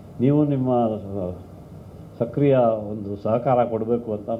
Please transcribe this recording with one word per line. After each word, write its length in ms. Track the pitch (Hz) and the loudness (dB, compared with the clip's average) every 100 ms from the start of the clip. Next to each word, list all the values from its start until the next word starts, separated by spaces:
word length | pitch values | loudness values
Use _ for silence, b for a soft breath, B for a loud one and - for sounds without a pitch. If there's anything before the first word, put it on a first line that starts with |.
| - - | -14 0
ನೀವು 240 | 127 147 | 2 4
ನಿಮ್ಮ, 260 | 147 135 127 | 4 2 2
ಆ, 600 | 123 113 107 98 101 90 87 - - - - - - - - | 2 2 -2 -6 -6 -6 -8 -14 -18 -18 -18 -18 -18 -14 -6
ಸಕ್ರಿಯ 380 | 117 - 143 131 117 110 104 | -4 2 4 6 4 2 -4
ಒಂದು 260 | 107 101 101 | -6 -6 -4
ಸಹಕಾರ 480 | 110 117 135 123 | 0 0 2 2
ಕೊಡಬೇಕು 480 | 117 110 110 117 117 | 2 0 0 -2 -2
ಅಂತ 180 | 104 104 | -6 -4